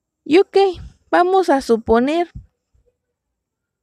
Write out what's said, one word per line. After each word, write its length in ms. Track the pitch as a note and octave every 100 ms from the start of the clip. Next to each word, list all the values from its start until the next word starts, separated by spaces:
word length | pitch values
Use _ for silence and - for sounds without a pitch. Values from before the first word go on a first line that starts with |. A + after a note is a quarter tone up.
| _ _ -
Y 140 | E4
ok, 180 | G4+ F#4+ G4 E4+ - _ -
vamos 400 | E4 F4+ F#4+ F4
a 120 | C4
suponer 680 | - A3+ A3 A3+ C4 E4 F4 - - _ _ _ _ _ _ _ _ _ _ _ _ _